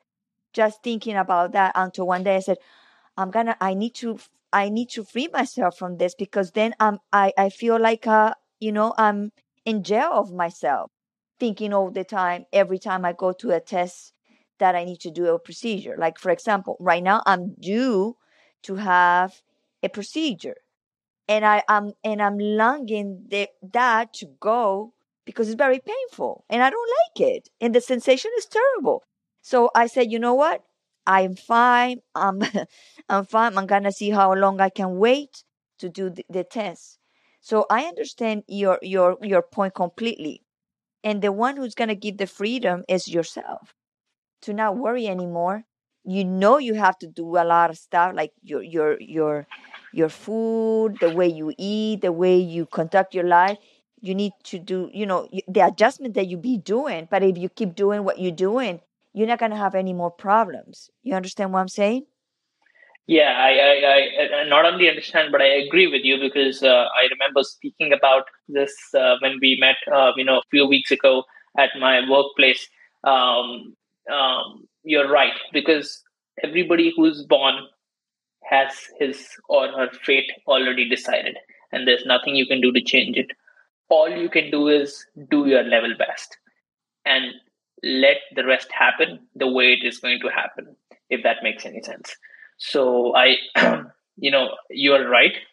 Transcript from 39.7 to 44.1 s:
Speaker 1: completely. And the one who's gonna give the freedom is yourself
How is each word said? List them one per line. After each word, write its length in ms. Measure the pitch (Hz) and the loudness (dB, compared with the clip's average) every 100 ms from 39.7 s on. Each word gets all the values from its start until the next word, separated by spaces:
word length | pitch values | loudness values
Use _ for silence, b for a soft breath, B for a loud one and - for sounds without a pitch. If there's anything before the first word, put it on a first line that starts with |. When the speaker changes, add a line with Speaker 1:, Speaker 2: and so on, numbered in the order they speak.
| 190 | -4
Speaker 1:
completely. 640 | 180 - 233 - 151 - _ _ _ _ _ _ | -6 -4 -8 -6 -12 -14 _ _ _ _ _ _
And 180 | 214 208 | -6 -2
the 100 | 202 | -2
one 260 | 196 247 277 | -2 -4 -4
who's 180 | 254 - | -10 -6
gonna 200 | 226 202 | -6 -4
give 220 | 214 202 | -8 -8
the 100 | 190 | -10
freedom 560 | - 208 254 214 180 - | -6 -6 -4 -2 -4 -2
is 180 | 180 170 | -4 -2
yourself 680 | 170 160 - - - - _ _ _ _ | -4 -4 -10 -14 -16 -18 _ _ _ _